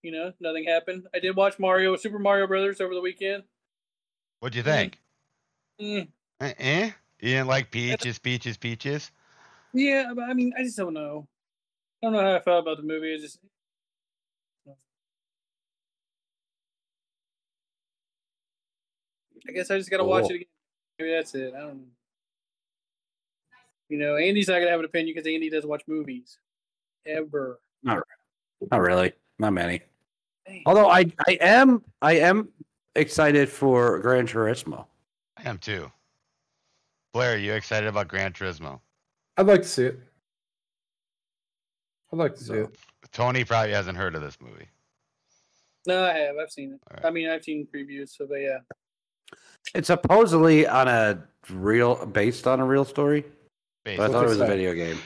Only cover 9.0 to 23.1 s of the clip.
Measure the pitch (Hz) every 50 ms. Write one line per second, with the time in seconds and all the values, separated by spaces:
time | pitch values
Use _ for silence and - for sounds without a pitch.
9 | - - _ _ _ _ _ _ _ _ _ _ _ _ - 254 277 277 277 269
10 | 269 247 247 247 240 247 254 254 247 247 240 254 254 247 220 214 190 175 160 156
11 | 151 147 147 151 147 _ _ _ _ _ _ _ _ _ _ _ _ _ _ _
12 | - 226 220 214 190 190 190 175 - 180 175 175 165 160 156 151 151 156 160 160
13 | 156 160 160 156 151 147 - _ _ 202 _ _ _ _ _ _ _ _ _ _
14 | _ _ _ _ _ _ _ _ _ _ _ _ _ 143 139 135 _ _ _ _
15 | _ _ _ _ _ _ _ _ _ _ _ _ _ _ _ _ _ _ _ _
16 | _ _ _ _ _ _ _ _ _ _ _ _ _ _ _ _ _ _ _ _
17 | _ _ _ _ _ _ _ _ _ _ _ _ _ _ _ _ _ _ _ _
18 | _ _ _ _ _ _ _ _ _ _ _ _ _ _ _ _ _ _ _ _
19 | _ _ _ _ _ _ _ - _ - - 185 180 - 196 196 190 190 190 185
20 | 185 185 185 185 180 170 180 175 175 _ _ _ _ _ _ _ _ _ _ _
21 | 160 160 165 165 156 - - 135 131 127 127 139 147 151 143 135 131 127 123 _
22 | _ _ _ _ _ _ _ _ _ _ _ _ _ _ _ _ _ _ _ _
23 | _ _